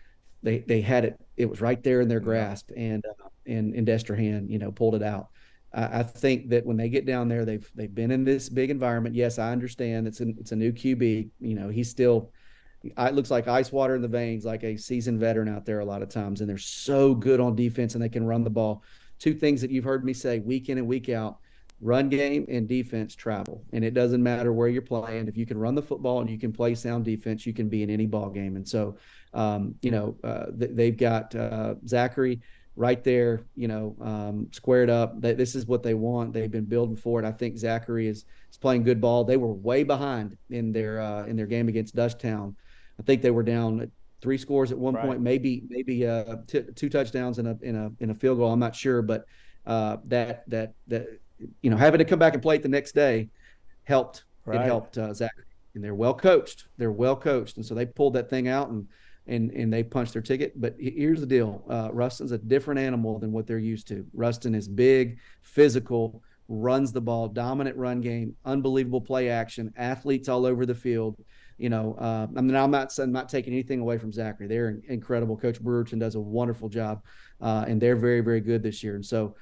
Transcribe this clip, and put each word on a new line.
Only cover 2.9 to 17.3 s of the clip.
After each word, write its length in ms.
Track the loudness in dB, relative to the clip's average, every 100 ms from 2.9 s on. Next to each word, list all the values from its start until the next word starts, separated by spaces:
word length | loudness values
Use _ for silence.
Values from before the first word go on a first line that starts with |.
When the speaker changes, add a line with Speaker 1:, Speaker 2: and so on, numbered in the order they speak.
| -4 -6
Speaker 1:
uh, 220 | -12 -18 -16 -6
and, 280 | -2 -2
and 140 | 0 2
Destrehan, 640 | 0 0 -2 0 -2 -4
you 100 | -4
know, 120 | -4
pulled 240 | 0 2 2
it 80 |
out. 260 | 0 -4 -8 -18 -20 -20 -10
I, 260 | -4 -2 -2
I 40 |
think 460 | -4 0 2 2 2
that 160 | 0 2
when 120 | -2
they 120 | 0
get 160 | 0 0
down 220 | 0 0
there, 160 | 0
they've, 260 | -2 -4 -8 -12
they've 180 | -8
been 180 | -4 0
in 120 | 2
this 240 | 2 0 0
big 220 | -2 0
environment. 460 | 0 0 0 0 0
Yes, 240 | 0 0
I 120 | -2
understand 560 | -2 -4 -4 -4 -2 -4
it's 140 | -4
an, 160 | -6 -6
it's 140 | -6
a 20 | -2
new 160 | 0
Q 240 | 0 0 2
B. 340 | 2 2 -4 -8
You 140 | -6 -4
know, 140 | -4
he's 200 | -4 -2
still, 420 | 2 4 4 0 -12 -20 -20 -20 -18
it 320 | -10 0 2 2
looks 160 | 2
like 160 | 0 2
ice 240 | 2 2
water 240 | 0 2 0
in 60 |
the 60 | 0
veins, 380 | -2 -2 -4 -4
like 180 | -6
a 140 | -6 -6
seasoned 420 | -4 -4 0 2
veteran 300 | 2 2 0
out 160 | -4 -4
there 140 | -4
a 60 | -4
lot 160 | -6
of 80 | -6
times, 320 | -4 -4 -2
and 80 | -4
they're 80 | -4
so 560 | -8 -8 2 6 6
good 260 | 6 4